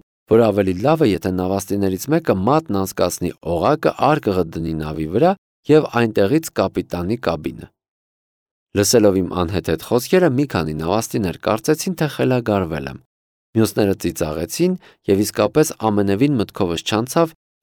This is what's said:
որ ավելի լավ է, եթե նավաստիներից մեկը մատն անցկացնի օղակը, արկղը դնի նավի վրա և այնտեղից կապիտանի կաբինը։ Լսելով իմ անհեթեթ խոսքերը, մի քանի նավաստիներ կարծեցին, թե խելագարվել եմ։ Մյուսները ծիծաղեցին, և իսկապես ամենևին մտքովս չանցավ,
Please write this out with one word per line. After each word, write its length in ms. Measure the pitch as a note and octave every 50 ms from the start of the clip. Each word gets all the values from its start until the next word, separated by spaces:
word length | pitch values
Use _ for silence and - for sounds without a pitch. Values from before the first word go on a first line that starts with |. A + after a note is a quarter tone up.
| - _ _ _ _
որ 180 | _ A2 A2+ A#2
ավելի 320 | A2 G2 G#2 G2 F#2+ F2+
լավ 240 | F2 G#2+ C#3 D#3+ D#3
է, 100 | D#3+ A2
եթե 220 | F#2 E2+ - F#2+
նավաստիներից 760 | F#2 F#2 F2+ F#2 G2 G2 - - G2 G2+ G2 F#2+ F#2+ F#2 -
մեկը 280 | C3+ D3+ E3+ E3 - A2+
մատն 420 | F#2+ F#2 A#2+ C#3+ D#3 D#3 - G2+ G2
անցկացնի 520 | F#2+ F#2 - - F#2+ F2 - - F2+ E2+ - - -
օղակը, 480 | D#2+ E2+ E2 F2+ A#2+ D3+ D3 - D#3 - -
արկղը 440 | A#2+ C3+ D3+ D3 - A2 F#2+ F#2 F2
դնի 300 | E2 D#2+ E2+ E2 D#2+ D#2+
նավի 320 | D#2 D2+ D#2 D#2 D#2+ D#2
վրա 260 | D#2 F2 A#2 D3+ F3+ G3 - _ _ _ _ _ -
և 200 | D3 D#3 C3+ -
այնտեղից 640 | - A#2 A#2 A2+ G#2+ - G2+ G2 C3+ D#3+ D#3+ -
կապիտանի 680 | - - F#2+ F#2+ - F#2 F2 - - F2 F2 F2+ A2 -
կաբինը։ 500 | - - E2 D#2 D2+ - - A1+ - - _ _ _ _ _ _ _ _ _ _ _ _ _ _ _ _ _ _ _ _ -
Լսելով 400 | G2 G2+ - - A#2 G#2 G#2 F#2
իմ 120 | F#2+ F2+ E2+
անհեթեթ 520 | F2+ F2+ F2+ E2 G2+ E2+ - - D#2+ D#2 -
խոսքերը, 460 | - A2+ B2 - - F#3+ F#3 F3+ D#3
մի 160 | B2 B2+ D3
քանի 300 | C3 - F#2+ D#2+ D#2 D#2
նավաստիներ 600 | D2+ D#2 E2+ G2 A2 A#2 - - B2+ G2+ F2 D#2+ -
կարծեցին, 560 | - F#2 G#2 A2+ - - D#3 D#3 - F#3+ F3+
թե 120 | - D#3+ C#3+
խելագարվել 800 | - - B2+ B2+ B2+ B2 A#2 A2+ G#2 G2 F#2 D#2 D#2+ D2 C#2 C2+
եմ։ 100 | C2+ C2 - _ _ _ _ _ _ _ _ _ _
Մյուսները 400 | A2+ A2 G#2 - B2+ G#2+ G2 F#2+
ծիծաղեցին, 800 | - - F2+ D#2+ - E2 D#2 D#2 D#2 E2+ - - - E3+ F#3 F#3 F3+ - - _ _ _
և 180 | - G2+ F#2+ G#2
իսկապես 460 | G2 - A2+ G#2+ G#2 - D3+ D#3 - -
ամենևին 600 | - G#2+ A2 G#2 G#2 G2+ G2 G2 G2 C3+ D3 D3
մտքովս 460 | A2+ G2 - - - G2+ E2+ E2+ D#2+ -
չանցավ, 500 | - A2 G#2+ A#2+ - - E3 E3 D#3+ - _ _ _ _ _